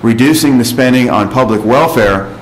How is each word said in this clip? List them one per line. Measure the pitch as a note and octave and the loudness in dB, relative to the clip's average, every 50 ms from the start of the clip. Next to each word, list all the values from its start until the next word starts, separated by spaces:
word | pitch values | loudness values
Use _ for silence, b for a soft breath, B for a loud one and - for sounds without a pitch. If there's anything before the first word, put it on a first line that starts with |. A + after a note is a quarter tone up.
| - | 0
reducing | A#2 A#2 A#2 B2+ C#3+ D#3 D#3 - C#3+ C3+ B2 | 0 0 2 2 2 2 2 0 2 2 0
the | A#2+ | 0
spending | A#2 A#2+ B2 C3 B2+ B2+ B2+ B2 A#2+ | -2 -2 -2 0 2 2 2 0 0
on | D2 G#2 G2+ F#2 | 0 -2 -2 -2
public | G2+ B2+ C3 A2 A2 G#2 G#2 | -2 -2 0 0 -2 -2 0
welfare | G#2+ A#2+ C#3 D#3+ D#3 B2+ B2 G#2+ G2+ G2 F#2+ G2 - - - | 0 2 2 2 0 0 0 0 2 0 -2 -4 -8 -14 -18